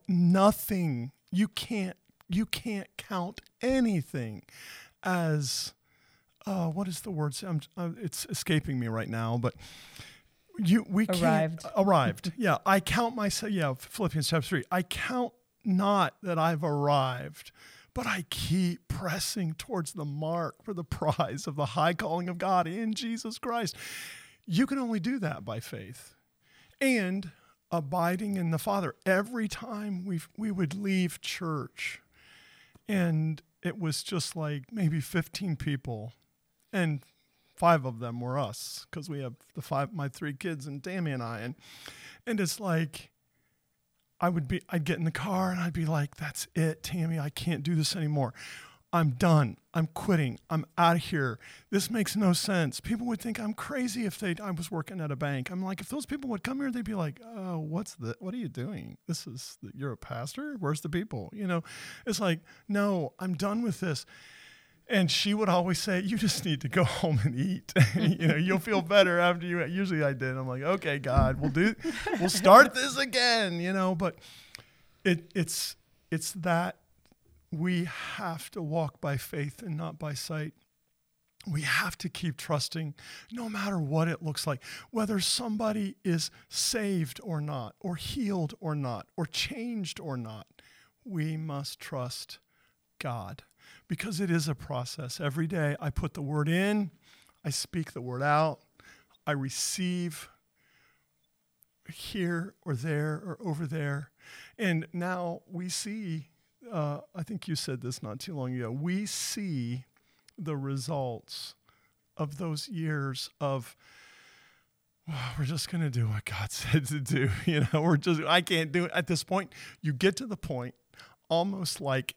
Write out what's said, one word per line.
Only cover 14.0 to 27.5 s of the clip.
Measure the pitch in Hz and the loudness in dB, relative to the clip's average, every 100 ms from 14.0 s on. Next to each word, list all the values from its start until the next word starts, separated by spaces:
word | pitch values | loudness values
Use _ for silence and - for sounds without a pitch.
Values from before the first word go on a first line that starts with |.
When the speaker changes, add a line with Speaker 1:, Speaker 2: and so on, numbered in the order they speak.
| 180 156 - | 0 0 2
Speaker 1:
chapter | 165 - | 2 2
three. | 156 - | -2 0
"I | 180 | -2
count | 180 - - 254 247 _ _ _ 214 | -2 -4 -2 -2 -2 _ _ _ 2
not | 185 202 202 175 - | 4 6 4 4 0
that | 185 165 | -2 2
I've | 160 156 | 2 2
arrived, | 160 147 143 143 131 123 143 151 - - - - - | 2 2 4 4 4 -2 -8 -12 -20 -20 -20 -20 -12
but | 247 233 | -6 -2
I | 190 - | -2 -4
keep | - - 185 180 170 - | -4 0 2 2 0 -6
pressing | 165 180 165 - 220 165 | -4 -2 -2 -2 -2 -2
towards | 160 - 190 151 | -4 -4 -4 -4
the | 170 147 | -6 -6
mark | 143 156 170 156 - | -4 -2 -2 -4 -6
for | - | -8
the | 175 | -8
prize | 156 - 156 - 139 139 160 | -6 -2 0 2 0 -2 -6
of | 143 | -2
the | 143 | -2
high | - 160 | 2 2
calling | 165 160 170 180 | 2 -2 -2 -4
of | 175 | -2
God | 185 180 160 | 2 2 2
in | 196 220 | -2 -2
Jesus | 220 233 226 226 233 | -2 -4 -6 -6 -6
Christ." | 254 233 196 - - - - - - _ - | -4 -2 -2 -4 -12 -12 -12 -16 -20 _ 0
You | 175 269 | 2 2
can | 277 | 2
only | 240 214 | -2 -2
do | 196 262 | -2 -2
that | 170 139 | -2 -4
by | 104 110 | -6 -8
faith | - 107 98 131 - _ _ _ _ _ _ - | -8 -12 -12 -16 -20 _ _ _ _ _ _ -2
and | 269 240 185 190 175 - _ | 2 2 0 -2 -6 -14 _